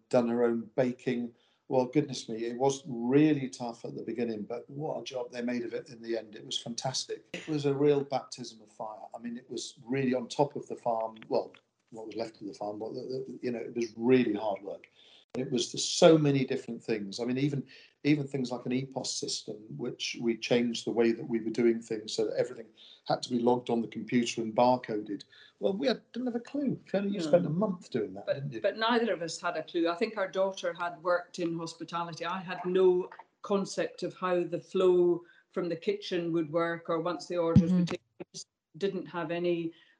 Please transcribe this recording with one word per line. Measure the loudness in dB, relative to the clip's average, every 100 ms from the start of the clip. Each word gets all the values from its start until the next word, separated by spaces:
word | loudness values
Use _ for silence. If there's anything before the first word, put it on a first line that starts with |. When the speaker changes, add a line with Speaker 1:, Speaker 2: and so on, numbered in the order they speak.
| 0
Speaker 1:
done | 2 4
her | 4
own | 2 2 -2 0
baking. | 0 0 -2 -2 -4 -10 _ _ -2
Well, | 0 2
goodness | 2 0 -2 -8
me, | -6 -4
it | 0
was | 0 0 -4
really | -4 4 6 6 4 -2
tough | -6 -8 -8 -10
at | -10
the |
beginning, | -6 -4 -2 -4 -6
but | -10 -10
what | -8 -6 -6
a |
job | -6 -8 -8
they | -6
made | -4 -4
of | -4
it | -8 -10
in | -12
the | -6 -6
end. | -6 -12
It | -8
was | -8
fantastic. | -6 -6 -4 -4 -6 -8 -10
It | -12 -4
was | 0 2
a |
real | 4 6 4
baptism | 2 -2 -4 -12 -14 -16
of | -18
fire. | -12 -10 -10 -14 -12
I |
mean, | -10 -10
it | -10
was | -10 -10 -12 -4
really | -2 2
on | 0 0
top | 0 0 0
of | -10
the | -6
farm, | -2 -2 -2 -6 -4
well, | -2 -2 -8 _ _ _
what | -16 -10
was | -6
left | -8 -8
of | -14
the |
farm, | -8 -8 -6
but, | -8
the, | -8
the, | -6 -8 -8 -8
you | -6
know, | -6
it | -6 -6
was | -6 0
really | 6 6 6
hard | 0 -2 -4
work. | -6 -10 -12 _ -20 -20 _ -6
It | -2
was, | -2 -2
there's | -4 -2
so | 6 8 8
many | 6 2 2
different | -2 -6 -10
things. | -4 -4 -4 -6
I | -4
mean, | 0
even, | 0 -2 -6 -14 -20 _
even | 2 2 0
things | -4 -4
like | -4 -2
an |
epos | -2 -2 -6 -6
system, | -6 -6 -6 -8 -12 -12 -8
which | -8 -6 -8 -2
we | 0 0
changed | 2 2 2 -2 -2
the |
way | 2 2
that | 2 -2
we | -4
were | -2
doing | 2 4 2
things | -2 -8 -4
so | -2 0
that | 0
everything | -2 -4 -16 _ -20 -12 -4
had | -2
to | 0
be | 2
logged | 4 4 2
on | -2
the | -2
computer | -6 0 2 2 -2
and | -2
barcoded. | 4 6 4 0 -4 -4 -8 -12 -20 -20 -4
Well, | -2 0
we | 0
had, | 0 -4
didn't | -8 -4
have | -4
a |
clue. | -6 -4 -2 -4 -2
Fiona, | -2 -2
you | -2
Speaker 2:
No. | 4
Speaker 1:
spent | 4 4
a |
month | 0 0 -2 -4
doing | -4 -4 -6
that, | -6
Speaker 2:
But, | -4
Speaker 1:
didn't | -6
you? | -2
Speaker 2:
but | -2 0
neither | 2 2 2
of | 0
us | -4 -6
had | -4 -4
a |
clue. | -4 0 0
I | 0
think | -2 -2
our | -2
daughter | 0 0 -2 -6 -4
had | -6 -4
worked | 0 0 -2 -4
in | -4 -4
hospitality. | -6 -10 -8 -6 -6 -6 -6
I | -6
had | -6 -6 0
no | 6 6 6 2 -8 -20 _
concept | 0 0 0 -2 -4 -4
of | -8 -4
how | 0 2
the | 2 -4
flow | -2 4 6 8 6 4 -2 _ _
from | -4 -2
the | -2
kitchen | -2 -2 -2 -2 0
would | 0 0
work | 0 0 -2 -2
or | -2
once | -2 -4 -4
the | 0
orders | 4 6 6
Speaker 3:
Mm-hmm. | 4
Speaker 2:
were | 2
taken. | -2 _ -18
We | -16
just | -16 -18 _ _ -4
didn't | -4 -4 -6
have | -6 -4
any | -2 0 0 -2 -8 _ _